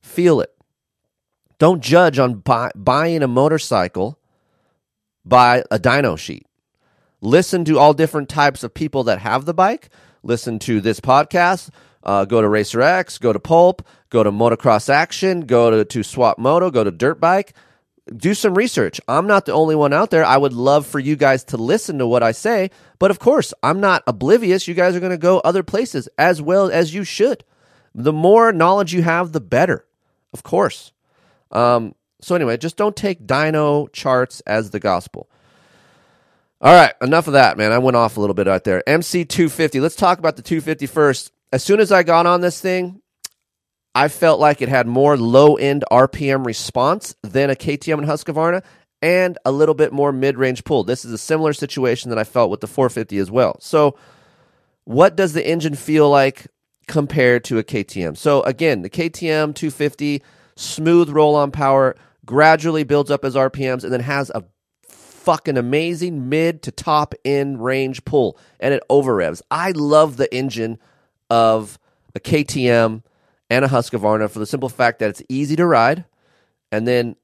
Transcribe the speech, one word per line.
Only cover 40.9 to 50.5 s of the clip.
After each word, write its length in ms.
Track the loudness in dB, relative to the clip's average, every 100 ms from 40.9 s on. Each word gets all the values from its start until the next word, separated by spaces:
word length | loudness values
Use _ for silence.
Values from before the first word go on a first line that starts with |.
| 0 0 0 -8 _ _
As 120 | -6
soon 160 | 0 2
as 120 | 4
I 120 | 2
got 220 | 4 2
on 160 | 4 2
this 180 | 0 -4
thing, 420 | -4 -4 -6 -12 _ _ -20 _ _ _ _ _ _
I 160 | -2 -2
felt 320 | 2 2 4
like 200 | 2 2
it 60 | -2
had 200 | -2 0
more 280 | 2 2
low-end 720 | 2 4 6 6 4 0 -2 2
R 180 | 2 2
P 220 | -2 -4
M 140 | -2
response 720 | -4 -8 -8 -2 -2 -2 -8 -18
than 280 | -6 -2 0
a 60 |
K 220 | -2 -6 -6
T 140 | -4
M 80 | -4
and 80 | -4
Husqvarna, 560 | -6 -6 -2 -2 -2 -8 _ _ _
and 360 | 0 0 0 -2
a 60 | -4
little 240 | 2 0
bit 180 | 2 0
more 180 | 0 -2
mid-range 520 | 0 -2 0 -2